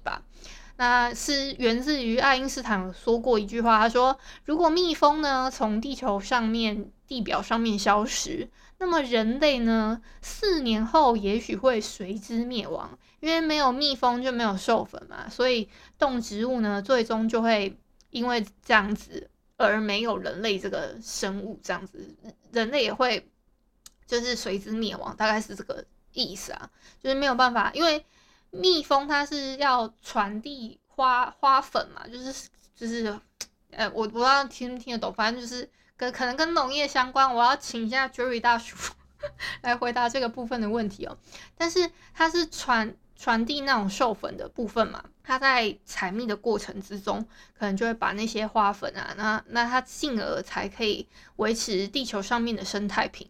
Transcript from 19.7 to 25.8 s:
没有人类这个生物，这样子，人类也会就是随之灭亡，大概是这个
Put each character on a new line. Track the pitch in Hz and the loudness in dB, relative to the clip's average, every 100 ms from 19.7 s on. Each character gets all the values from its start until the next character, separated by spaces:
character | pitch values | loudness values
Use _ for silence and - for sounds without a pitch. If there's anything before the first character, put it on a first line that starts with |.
| 214 | 2
没 | 214 202 | 0 -2
有 | 233 202 | -2 -2
人 | 185 175 | -4 -4
类 | 220 190 | -2 -2
这 | 196 | -2
个 | 160 - 233 | -6 -6 -10
生 | - - 202 196 | -12 -6 -4 -6
物， | 202 202 | -8 -12
这 | - | -8
样 | 180 190 | -8 -8
子， | - - - 220 - _ | -16 -18 -18 -20 -20 _
人 | 233 220 | -2 0
类 | 285 | 0
也 | 214 | 0
会 | 214 254 208 - _ _ _ _ _ - _ - | 2 0 0 -6 _ _ _ _ _ -20 _ -4
就 | 240 | -2
是 | 240 226 | -2 -4
随 | - 196 | -4 -6
之 | 208 | -4
灭 | 220 214 - | -4 -4 -6
亡， | - 208 | -10 -2
大 | 214 | 0
概 | 214 | 0
是 | 214 | -2
这 | 202 - | -10 -10
个 | - | -10